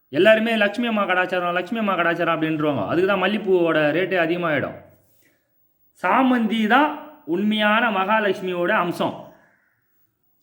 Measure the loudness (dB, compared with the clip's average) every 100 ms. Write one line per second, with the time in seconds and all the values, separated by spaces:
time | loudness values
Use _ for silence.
0 | _ 2 4 4 2 0 0 0 -2 -2
1 | 0 0 0 -2 -2 -2 -4 -4 -2 0
2 | 0 0 0 0 -2 -2 -2 -2 -2 0
3 | 0 0 0 -2 0 2 2 2 0 0
4 | -2 0 0 -2 -2 -2 -4 -8 -20 _
5 | _ _ _ _ _ _ _ _ _ _
6 | 0 2 4 2 0 0 2 4 2 -2
7 | -14 -14 -6 -2 0 2 2 2 2 0
8 | 0 0 0 -2 -4 -2 0 0 0 -2
9 | -4 -6 -16 -20 _ _ _ _ _ _
10 | _ _ _ _